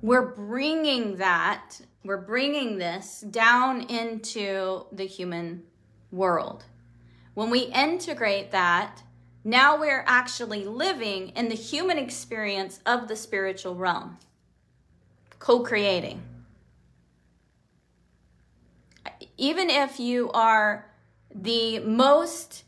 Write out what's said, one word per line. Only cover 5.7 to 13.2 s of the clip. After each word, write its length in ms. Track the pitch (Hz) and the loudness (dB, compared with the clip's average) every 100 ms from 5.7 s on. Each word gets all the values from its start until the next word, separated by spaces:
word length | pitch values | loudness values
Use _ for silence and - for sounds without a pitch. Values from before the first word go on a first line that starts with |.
| _ _ _ _ | _ _ _ _
world. 540 | 180 190 165 - - - - - - - - - | -2 2 2 0 -8 -18 -20 -20 -20 -20 -20 -16
When 160 | - 220 | -6 0
we 100 | 240 | 0
integrate 920 | 247 240 294 349 349 302 220 196 196 | 0 0 0 0 -4 -2 0 0 0
that, 500 | 190 175 175 208 - - - - - | 0 4 2 0 -10 -20 -20 -20 -12
now 360 | 214 240 277 302 | 0 6 6 6
we're 240 | 302 269 - | 2 0 4
actually 580 | 247 247 - 233 208 | 2 2 -6 -6 -6
living 680 | 196 233 349 320 220 196 185 | -6 -2 -2 -2 -4 -6 -8
in 180 | - 233 | -6 -4
the 60 | |
human 440 | 220 - 294 370 330 | -4 -6 -4 0 -2
experience 800 | 254 - - 226 208 196 190 - - | -2 -8 -10 -6 -4 -4 -6 -6 -2
of 220 | 240 220 | -2 -2
the 80 | |
spiritual 580 | 220 | -10